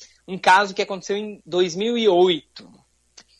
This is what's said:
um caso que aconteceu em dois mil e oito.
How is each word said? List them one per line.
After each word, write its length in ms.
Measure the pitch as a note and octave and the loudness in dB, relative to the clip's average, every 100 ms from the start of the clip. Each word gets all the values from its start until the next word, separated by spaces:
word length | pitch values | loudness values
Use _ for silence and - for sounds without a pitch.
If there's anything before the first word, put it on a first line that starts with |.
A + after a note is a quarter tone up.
| - _ - | -20 _ -14
um 100 | F#3 | -2
caso 360 | F#3+ F#3+ G3+ | 2 4 2
que 80 | G3 | -4
aconteceu 340 | G3+ F#3+ - G3+ | -6 -8 -6 -6
em 260 | G#3+ G3+ - | -8 -14 -6
dois 300 | F3 F#3 E3+ | -2 -2 -2
mil 220 | A3+ A#3+ | -4 0
e 100 | A3 | 2
oito. 640 | F3 F#3 E3 - - - _ _ _ _ _ _ | 4 4 0 -6 -20 -20 _ _ _ _ _ _